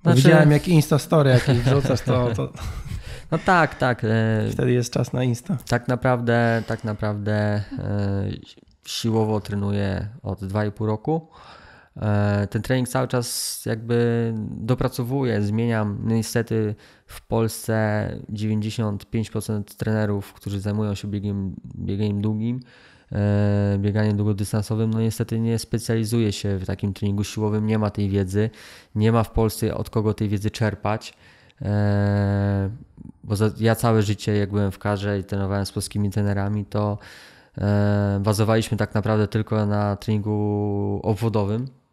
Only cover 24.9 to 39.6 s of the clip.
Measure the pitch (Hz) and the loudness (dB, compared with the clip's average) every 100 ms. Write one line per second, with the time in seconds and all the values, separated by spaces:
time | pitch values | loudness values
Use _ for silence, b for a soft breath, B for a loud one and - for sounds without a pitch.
24.9 | 110 113 - 117 113 113 113 - 117 - | 0 0 -2 -4 0 0 -2 -2 -4 0
25.9 | 113 107 117 110 98 104 98 92 98 104 | -2 0 2 2 0 -2 -2 -4 -4 -4
26.9 | 95 101 101 101 - 107 107 107 110 107 | -2 -2 0 -2 -2 -2 0 0 2 0
27.9 | 104 101 98 95 101 110 B B B B | 0 0 0 2 0 0 B B B B
28.9 | 104 110 117 110 - 110 - 110 - 107 | 2 4 4 2 0 0 0 -4 -2 -4
29.9 | 117 107 101 107 104 107 - 107 98 107 | -2 0 0 -2 0 -2 0 -2 0 -4
30.9 | 110 - _ b b b _ 127 104 104 | -4 -6 _ b b b _ -2 0 2
31.9 | 101 101 101 101 101 101 98 98 120 - | 2 2 2 2 2 0 0 -2 -6 -16
32.9 | - - _ 98 101 107 - 113 110 120 | -20 -20 _ -6 0 0 2 0 2 4
33.9 | 110 104 101 - 104 101 101 101 - 104 | 4 2 0 0 0 0 0 0 -2 -4
34.9 | 101 101 101 92 101 95 101 98 - - | -2 -2 -4 -4 -4 -2 -2 -2 -6 -6
35.9 | 104 101 107 101 101 98 104 101 107 104 | -2 -2 0 0 0 -2 -4 -4 -2 -2
36.9 | 104 B B B B B - 101 104 104 | -4 B B B B B -4 2 2 4
37.9 | 104 101 101 98 107 107 113 107 104 104 | 2 2 0 0 2 2 2 0 -2 -2
38.9 | 113 101 107 104 110 104 107 | 0 0 2 2 -2 -2 -2